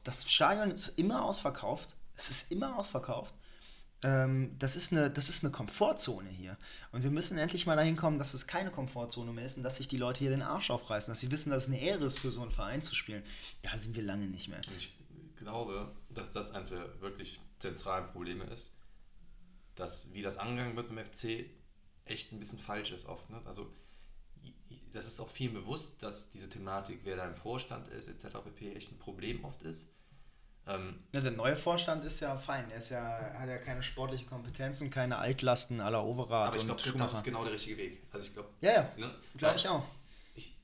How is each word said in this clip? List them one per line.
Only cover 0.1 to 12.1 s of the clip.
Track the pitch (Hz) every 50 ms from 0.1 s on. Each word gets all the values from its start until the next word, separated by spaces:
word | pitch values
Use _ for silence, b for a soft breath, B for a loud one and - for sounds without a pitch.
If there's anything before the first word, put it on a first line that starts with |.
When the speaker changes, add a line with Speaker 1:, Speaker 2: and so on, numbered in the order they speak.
| 127 - - -
Speaker 1:
Stadion | - - 156 156 202 214 214 196
ist | - - - - - -
immer | 175 202 240 - -
ausverkauft. | - 196 - - 143 - - - 107 139 - - - - - - - -
Es | - - -
ist | - - - -
immer | 170 196 269 269 254 233
ausverkauft. | 202 - - - - - 139 120 - - - B B B B B B B B B B B - - -
Ähm, | 135 135 131 131 135 131 131 131 - - 131
das | 135 135 -
ist | 175 - -
eine, | 175 156 147 143
das | 147 147 139 -
ist | - - 160
eine | 139
Komfortzone | - - 110 101 - - 208 302 311 - - - 110 95 95 95
hier. | 92 90 92 92 98 B B B B B B B
Und | - 123 123
wir | 139
müssen | 147 156 170 - 190 160
endlich | 156 170 175 175 -
mal | 170 156
dahin | 151 156 160 165
kommen, | 156 170 156 151 143
dass | 139 135 -
es | 127 -
keine | - - 175 196 185
Komfortzone | - 147 131 127 - 127 117 117 - 120 117 117 117
mehr | 117 120
ist | 131 131 135
und | 123
dass | 127 131 -
sich | 131 -
die | 135 123
Leute | 123 123 127 -
hier | 139 135
den | 135 139 104
Arsch | - 156 196 - -
aufreißen, | 123 117 - - 110 104 104 -
dass | 113 -
sie | 123 127
wissen, | 143 147 156 151
dass | 139 131 131
es | 131
eine | 135 131
Ehre | 135 175 202 180 147
ist, | 131